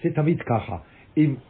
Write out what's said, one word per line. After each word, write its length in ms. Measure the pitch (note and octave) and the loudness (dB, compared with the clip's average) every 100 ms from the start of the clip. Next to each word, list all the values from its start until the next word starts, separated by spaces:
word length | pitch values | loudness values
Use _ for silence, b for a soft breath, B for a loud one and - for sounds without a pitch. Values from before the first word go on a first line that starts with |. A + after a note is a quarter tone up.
זה 80 | E3+ | -4
תמיד 280 | - D3+ E3+ | 0 2 0
ככה. 340 | - A2+ - F#2+ b b b - | 0 -2 -2 -10 b b b 2
אם 180 | D3+ B2+ - | 2 0 -8